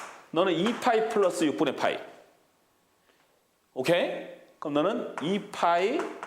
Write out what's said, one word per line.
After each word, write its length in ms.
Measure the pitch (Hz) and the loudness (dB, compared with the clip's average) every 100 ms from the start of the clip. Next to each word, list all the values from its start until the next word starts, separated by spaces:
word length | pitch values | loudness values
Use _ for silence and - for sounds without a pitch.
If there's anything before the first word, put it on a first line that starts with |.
| - - - | -14 -18 -4
너는 200 | 160 190 | 0 2
이 220 | 165 208 | 2 0
파이 340 | - 254 220 220 | 0 2 2 2
플러스 380 | 208 185 170 156 | 2 2 2 0
육분의 320 | - 147 - | 2 0 0
파이. 200 | 95 - - - - _ _ _ _ _ _ _ _ _ _ _ _ _ _ | 0 -2 -8 -20 -20 _ _ _ _ _ _ _ _ _ _ _ _ _ _
오케이? 540 | - 131 175 269 - - - - _ | -2 2 2 2 -4 -10 -16 -20 _
그럼 140 | 151 | -2
너는 420 | 143 175 247 - - | 0 2 0 -6 -6
이 180 | 147 196 - | -2 -2 -4
파이 480 | - 175 175 202 320 - - | 0 2 4 2 0 -4 -8